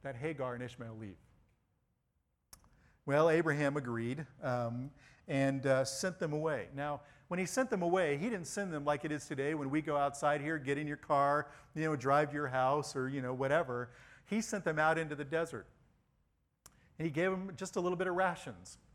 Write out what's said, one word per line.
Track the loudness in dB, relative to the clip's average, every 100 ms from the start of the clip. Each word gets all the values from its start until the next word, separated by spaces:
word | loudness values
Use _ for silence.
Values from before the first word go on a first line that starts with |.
that | -10
Hagar | -6 -6 -4 -4
and | -4
Ishmael | -8 -10 -14 -12
leave. | -12 -14 _ _ _ _ _ _ _ _ _ _ _ _ _ -20 _ _ _ _
Well, | 0 4 6
Abraham | 6 4 2 2 0
agreed, | -2 -2 -2 -4 -8 -8
um, | -2 -2 -2 -4 -8 -12 -20 -20 -4
and, | 2 2 2 2
uh, | 2
sent | 2 -2 -4 -2
them | -4
away. | -2 -2 -2 -4
Now, | -6 -6 -6 -10 -20 _
when | -4
he | -2
sent | 0 0
them | 0
away, | 2 4 4 2
he | 0
didn't | -4 -6
send | -6 -4
them | -4
like | 0 0
it | 0
is | -4 -4
today | -2 -2
when | 0 0
we | -2
go | 0 0
outside | 0 2 0 2
here, | 0 -4
get | -2 -2
in | -2
your | -6
car, | 2 4 6 4 0 -10 -14
you | -4
know, | -2 0
drive | 4 4 4
to |
your | 0 -2
house | 2 4 2 0 -4
or, | -2
you | -2
know, | -4
whatever. | -2 2 2 2 -4 -6 -12 -20 -20 -4
He | -4
sent | -2 -2
them | -2 2
out | 4 4
into | 0
the | -4
desert. | -4 -2 -2 -6 -12 _ _ _ _ _ _ _ _ _ -20 _ _ _
And | -4
he |
gave | 2 0
them | 0 -6 -8
just | -6 -2
a |
little | 0 0
bit | 0
of |
rations | 2 2 0 -10 -14 -16 -20 _